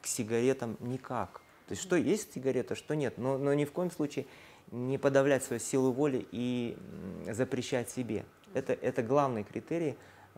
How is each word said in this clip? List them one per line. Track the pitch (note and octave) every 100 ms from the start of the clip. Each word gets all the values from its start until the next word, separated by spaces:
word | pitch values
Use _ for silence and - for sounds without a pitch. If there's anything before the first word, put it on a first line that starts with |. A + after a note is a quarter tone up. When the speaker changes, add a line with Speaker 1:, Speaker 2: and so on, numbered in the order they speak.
Speaker 1:
к | -
сигаретам | - A2 A#2 B2+ C3 A#2 -
никак. | A#2+ C3 - B2 F2+ - - - -
То |
есть | G2+
что | F#3 F3
Speaker 2:
Мгм. | B2+
Speaker 1:
есть | G#3 -
сигарета, | B2+ C3 B2 A#2 A2
что | - D3+
нет, | B2 -
но, | C3 C3+
но | C#3+
ни | D3 D3
в |
коем | F3+ F3+
случае | - C#3+ C3+ - - - - -
не | A#2+ B2+ C3+
подавлять | C#3+ C#3 C#3 C3
свою | - A#2
силу | - C3+ C3
воли | B2 D3+ B2+ F2+
и, | A2 B2 B2 A#2+ - - E2 F#2 F2 E2+
м, |
запрещать | A2 C3 B2 - B2+ A2+
себе. | B2+ A2+ G#2 - - -
Speaker 2:
Мгм. | C3
Speaker 1:
Это, | C3
это | B2 B2 B2+
главный | A2+ D3 C3+ A2+
критерий, | G2+ - - E3 D#3 A#2 - - -